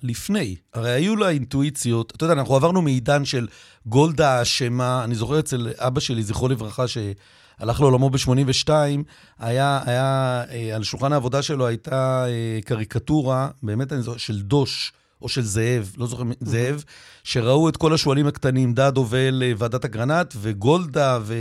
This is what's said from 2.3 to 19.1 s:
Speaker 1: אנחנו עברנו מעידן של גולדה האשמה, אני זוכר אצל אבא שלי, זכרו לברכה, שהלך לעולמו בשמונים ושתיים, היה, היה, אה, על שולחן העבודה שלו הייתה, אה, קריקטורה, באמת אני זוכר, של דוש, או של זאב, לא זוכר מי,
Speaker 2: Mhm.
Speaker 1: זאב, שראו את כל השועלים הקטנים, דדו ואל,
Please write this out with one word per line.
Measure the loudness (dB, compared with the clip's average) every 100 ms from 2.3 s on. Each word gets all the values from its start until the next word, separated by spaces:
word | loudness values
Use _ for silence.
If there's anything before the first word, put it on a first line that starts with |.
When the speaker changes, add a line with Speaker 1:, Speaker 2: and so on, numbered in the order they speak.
Speaker 1:
אנחנו | 2 4 4
עברנו | 4 4
מעידן | 2 2 2 2
של | 2 -2 -4 -8 -20 _ 0
גולדה | 4 4 4 2 2
האשמה, | 0 0 -2 0 0 -2
אני | -2
זוכר | -2 0 -2
אצל | 0 -4 -4 -4
אבא | -2 -2
שלי, | -2 -2
זכרו | -2 -2 0
לברכה, | -2 -4 -4 -4
שהלך | -4 -6 -8 _ _ _ -8 -2 4
לעולמו | 4 6 4
בשמונים | 2 2 2 2
ושתיים, | 0 2 2 2 -2 -6 -12 -20 -10
היה, | -4 0 0 0 0
היה, | 0 2 0 0 -2 -6
אה, | -8 -6 -4
על |
שולחן | -4 -4 0
העבודה | 0 0 -2
שלו | -2 0 0
הייתה, | -2 -4 -2 0 0 -2
אה, | -2 -4 -4
קריקטורה, | -4 -4 -4 -4 0 0 2 0 -2 -6
באמת | -4 -4 -4
אני | -4
זוכר, | -6 -6
של | -6 -4
דוש, | 2 2 2 -2 -8 -12 _ _
או | -6
של | -4
זאב, | 0 0 2 0 -2 -6
לא | -6
זוכר | -4
מי, | -4
Speaker 2:
Mhm. | -4 -2
Speaker 1:
זאב, | 0 0 -2 -8 -20 -20 -16
שראו | -4 0 4 4 4
את | 2
כל | 2
השועלים | 2 2 2 2
הקטנים, | 0 0 2 2
דדו | 4 2 2
ואל, | 0